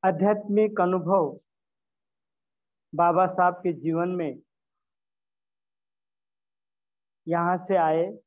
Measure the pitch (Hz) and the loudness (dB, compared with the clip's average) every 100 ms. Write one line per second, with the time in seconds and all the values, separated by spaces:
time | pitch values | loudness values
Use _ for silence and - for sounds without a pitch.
0 | 185 170 190 208 208 202 214 208 180 185 | 0 2 0 0 0 2 2 2 0 0
1 | 165 196 151 - _ _ _ _ _ _ | 0 0 0 -4 _ _ _ _ _ _
2 | _ _ _ _ _ _ _ _ _ 156 | _ _ _ _ _ _ _ _ _ 0
3 | 170 170 185 185 180 180 180 156 147 165 | 2 4 2 2 0 0 -6 -4 -4 -2
4 | 180 180 156 131 _ _ _ _ _ _ | -2 -4 -6 -8 _ _ _ _ _ _
5 | _ _ _ _ _ _ _ _ _ _ | _ _ _ _ _ _ _ _ _ _
6 | _ _ _ _ _ _ _ _ _ _ | _ _ _ _ _ _ _ _ _ _
7 | _ _ - 170 170 180 180 190 160 160 | _ _ -4 -2 0 -2 0 0 2 0
8 | 180 214 | -2 -6